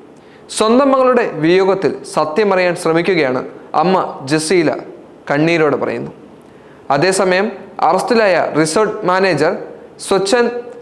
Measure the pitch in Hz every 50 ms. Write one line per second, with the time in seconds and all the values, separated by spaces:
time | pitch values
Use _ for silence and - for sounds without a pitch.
0 | - - - - - - - - - - - - 214 220 233 254 285 269 262 262
1 | 262 254 254 247 220 160 - 151 151 165 175 190 196 190 190 190 190 135 107 -
2 | - - - 165 156 156 202 220 214 202 190 185 180 180 170 175 - 165 160 165
3 | 170 196 190 165 147 131 127 127 - - - - - - - 151 156 180 190 180
4 | 135 - - - 139 131 151 156 156 - 196 180 165 139 117 98 - - - -
5 | - - - - - - 147 143 156 165 170 165 156 147 135 110 117 117 113 117
6 | 139 143 - - - - - - - - - - - - - - - - 135 147
7 | 160 185 185 190 202 185 180 185 202 226 - - - - - - - 151 170 185
8 | - - 247 226 220 196 175 156 131 - - 147 160 156 - 208 220 208 214 -
9 | - 180 180 190 190 190 170 151 151 165 202 214 - - - - - - - -
10 | - - 196 190 190 - 254 240 240 226 - - - - - -